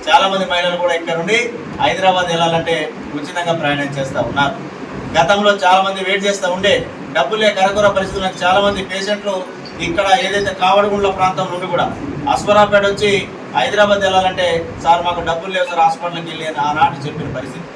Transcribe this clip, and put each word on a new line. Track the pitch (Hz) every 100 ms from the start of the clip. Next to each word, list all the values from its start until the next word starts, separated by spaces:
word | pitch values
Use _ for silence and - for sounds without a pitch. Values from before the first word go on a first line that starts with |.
| -
చాలామంది | 151 190 190
మహిళలు | 185 175 180 175
కూడా | 175
ఇక్కడ | 165 165 165
నుండి | 180 220 240 - - -
హైదరాబాద్ | 143 170 185 185 175
వెళ్ళాలంటే | 170 170 165 165 160 151 - -
ఉచితంగా | 147 143 175 170
ప్రయాణం | 165 147 143 139 139
చేస్తూ | 135 -
ఉన్నారు. | 120 139 143 - - - - - - -
గతంలో | 170 202 208
చాలామంది | 202 185 190 190 190
వెయిట్ | 185 202 202
చేస్తూ | 196 185
ఉండే, | 185 196 170 - - -
డబ్బులు | - 220 214
లేక | 214 190
అరకొర | 190 202 202
పరిస్థితుల్లో | 190 185 196 185 180
చాలామంది | 180 190 202 196
పేషెంట్లు | 190 190 196 208 202 185 180 - - -
ఇక్కడ | 165 170 196 190
ఏదైతే | 190 202 196
కావడగుండ్ల | - 185 202 208 202 196
ప్రాంతం | 180 185 185 185
నుండి | 180 185
కూడా | 165 - - 143 131 143
అశ్వరాపేట | 156 208 208 202 202
వచ్చి | 202 202 208 202 180 - - -
హైదరాబాద్ | 127 208 208 202
వెళ్ళాలంటే | 196 190 185 185 180 165 165 -
"సార్ | 156 170
మాకు | 175 175
డబ్బులు | - 170 190
లేవు | 185 180
సార్ | 175
హాస్పిటల్కి | - - 175 165 170
వెళ్ళి" | 156 160
అని | 151
ఆనాడు | 147 147 - - 139
చెప్పిన | 135 139 131
పరిస్థితి. | 95 85 85